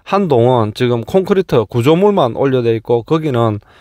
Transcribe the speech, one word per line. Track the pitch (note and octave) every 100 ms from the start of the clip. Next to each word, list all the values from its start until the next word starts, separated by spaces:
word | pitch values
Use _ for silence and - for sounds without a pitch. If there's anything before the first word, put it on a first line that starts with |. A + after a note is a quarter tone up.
한 | - G3 F#3
동은 | B2 B2 B2 G#2+
지금 | - B2 A#2+
콘크리트 | - F#3+ F#3 F#3+ F3+ C3+ G#2+
구조물만 | A#2+ B2+ E3 G#3 G3 B2+ A2+
올려져 | C3+ B2+ A#2
있고, | A2+ - A#2+
거기는 | A2 D#3+ D#3 A#2 A#2 G#2 _ -